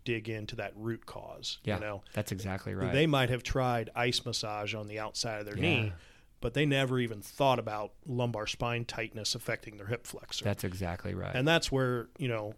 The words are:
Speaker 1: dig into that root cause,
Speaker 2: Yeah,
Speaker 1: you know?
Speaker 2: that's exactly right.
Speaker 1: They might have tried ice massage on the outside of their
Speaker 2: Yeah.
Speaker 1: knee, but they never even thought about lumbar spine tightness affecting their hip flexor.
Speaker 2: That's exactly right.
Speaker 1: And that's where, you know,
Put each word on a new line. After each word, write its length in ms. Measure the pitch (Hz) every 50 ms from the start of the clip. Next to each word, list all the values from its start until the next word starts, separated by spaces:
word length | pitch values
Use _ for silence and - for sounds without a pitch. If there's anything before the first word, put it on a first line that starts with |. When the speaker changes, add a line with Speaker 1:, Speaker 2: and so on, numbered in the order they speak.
| -
Speaker 1:
dig 240 | 123 117 110 107 117
into 260 | 110 107 104 107 -
that 160 | 110 101 98 101
root 300 | 104 110 117 113 110 -
cause, 520 | - - 104 - - - - - - - - -
Speaker 2:
Yeah, 120 | 110 104
Speaker 1:
you 40 | 92
know? 220 | 107 107 104 98 - - -
Speaker 2:
that's 200 | 107 104 - 104
exactly 420 | 95 101 98 95 95 - - 98
right. 180 | 95 95 92 90
Speaker 1:
They 140 | 139 160
might 240 | 160 143 135 127 117
have 120 | 127 120 -
tried 460 | - - 135 127 123 120 117 110 104 -
ice 280 | 120 120 123 120 - -
massage 480 | 123 110 - - 107 104 104 104 104 110
on 140 | 107 107 104
the 100 | 104 107
outside 400 | 107 107 - - - 117 107 104
of 60 | 107
their 100 | 104 104
Speaker 2:
Yeah. 60 | 101 143 170 156 123 107
Speaker 1:
knee, 80 | 104 87 - - - - - - - - - -
but 100 | 120 -
they 140 | 139 156
never 320 | 147 139 135 135 127 131 127
even 240 | 120 113 113 101 95
thought 360 | - - - 147 135 127 117
about 340 | 110 110 107 107 107 98 - - -
lumbar 420 | 151 127 120 123 120 113 107 107
spine 380 | 104 - - 123 120 120 120 120
tightness 500 | - - - 113 107 - 110 104 - -
affecting 440 | 120 - - 113 - - 117 107 104
their 80 | 98
hip 200 | 101 120 - -
flexor. 380 | - - 98 - - - - -
Speaker 2:
That's 200 | 104 101 - -
exactly 500 | 95 90 95 95 85 85 - - 95 95
right. 200 | 92 90 92 98
Speaker 1:
And 140 | 123 131 156
that's 240 | 165 165 - - 139
where, 360 | 131 131 127 123 120 113 - - -
you 100 | 156 123
know, 240 | 117 110 104 104 110